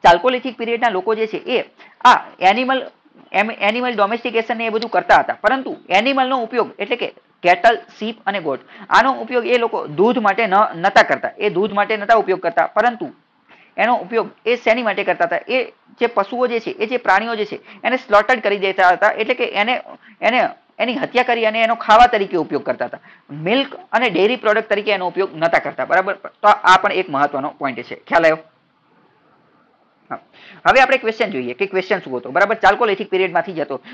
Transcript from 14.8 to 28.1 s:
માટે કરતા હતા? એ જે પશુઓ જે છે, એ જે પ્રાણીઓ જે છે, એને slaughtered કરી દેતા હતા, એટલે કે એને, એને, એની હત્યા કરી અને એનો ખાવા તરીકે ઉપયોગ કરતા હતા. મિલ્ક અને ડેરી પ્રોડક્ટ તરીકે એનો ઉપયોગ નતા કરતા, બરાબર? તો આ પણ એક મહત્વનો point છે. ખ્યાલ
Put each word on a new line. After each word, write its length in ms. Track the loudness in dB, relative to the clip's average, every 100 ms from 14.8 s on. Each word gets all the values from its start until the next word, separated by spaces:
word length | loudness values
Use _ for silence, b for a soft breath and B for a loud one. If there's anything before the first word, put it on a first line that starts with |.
માટે 220 | 0 -4
કરતા 200 | -2 -2
હતા? 120 | 0 -2
એ 280 | -4 -4 -4 _ _ _
જે 60 | -2
પશુઓ 400 | 0 -4 -2 -2
જે 140 | -2
છે, 100 | -6
એ 160 | -6 -4
જે 100 | -4
પ્રાણીઓ 380 | 2 0 0
જે 100 | -6
છે, 160 | -6 -8 B B
એને 120 | -4 -4
slaughtered 440 | 2 2 2 0
કરી 180 | 0 -2
દેતા 300 | -2 2 2
હતા, 220 | 4 2
એટલે 240 | 0 -4
કે 100 | -2
એને, 360 | -2 -2 -2 -2 -6 -20 b _
એને, 280 | 0 2 0 -4 _ _
એની 160 | -4
હત્યા 280 | -2 -2 0
કરી 220 | 0 0
અને 180 | 0 0
એનો 120 | 0
ખાવા 320 | -2 4 6 6
તરીકે 300 | 4 -2 -2
ઉપયોગ 260 | -2 -4
કરતા 220 | -4 -6
હતા. 160 | -6 -10 b b _
મિલ્ક 440 | -10 -2 -2 -2 -8 -4
અને 180 | -2 0
ડેરી 260 | 2 0 2
પ્રોડક્ટ 320 | 0 0 0
તરીકે 220 | -4 -2
એનો 160 | -2 -4
ઉપયોગ 300 | -4 -6 -2
નતા 220 | 0 0
કરતા, 260 | -2 -8
બરાબર? 300 | 0 0 0
તો 340 | -6 -12 _ 2
આ 280 | 4 6 4
પણ 160 | 4
એક 180 | -2 -2
મહત્વનો 380 | 0 0 -2 -6
point 340 | -6 -8 -6
છે. 120 | -12
ખ્યાલ 280 | -16 -2